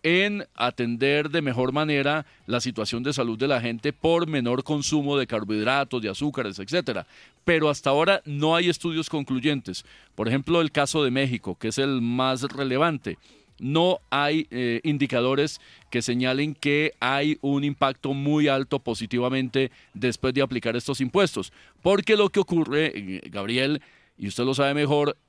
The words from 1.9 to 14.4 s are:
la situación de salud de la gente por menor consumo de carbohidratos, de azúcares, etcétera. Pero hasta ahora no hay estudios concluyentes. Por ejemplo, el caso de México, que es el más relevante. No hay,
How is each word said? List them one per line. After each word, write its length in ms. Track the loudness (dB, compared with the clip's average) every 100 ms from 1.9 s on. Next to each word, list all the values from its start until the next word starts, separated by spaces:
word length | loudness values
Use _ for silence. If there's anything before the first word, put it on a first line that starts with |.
| 0 0 -2 -6 _
la 160 | -4 -4
situación 400 | -2 -4 -4 -4
de 100 | -4
salud 240 | -2 -2 -2
de 100 | 0
la 120 | 0
gente 320 | 0 -4 -6
por 360 | 0 2 2 2
menor 360 | -2 0 -2
consumo 540 | -2 -2 0 0 2 0
de 80 |
carbohidratos, 760 | 0 -4 -2 0 2 0 0 -4
de 80 | -4
azúcares, 500 | -4 -4 -2 -6 -8
etcétera. 480 | -4 -2 -2 -6 -8 -20 -20 _
Pero 260 | 0 2 2
hasta 200 | 0 2
ahora 320 | 4 4 2
no 320 | 0 -2 2
hay 140 | 4 2
estudios 400 | 0 -2 -2 -2
concluyentes. 760 | -4 -2 0 0 0 -4 -12 -12 -20 _
Por 140 | -4 0
ejemplo, 340 | 0 2 2
el 100 | 2
caso 320 | 2 0 2
de 60 | 0
México, 480 | 0 0 -2 -6 -6
que 100 | -4
es 100 | 0
el 220 | 0 0
más 420 | 0 0 0 0
relevante. 760 | -4 -4 -2 2 0 0 -6 -10 _ -20 _ _
No 400 | -2 2 4 2 _
hay, 340 | 0 0 0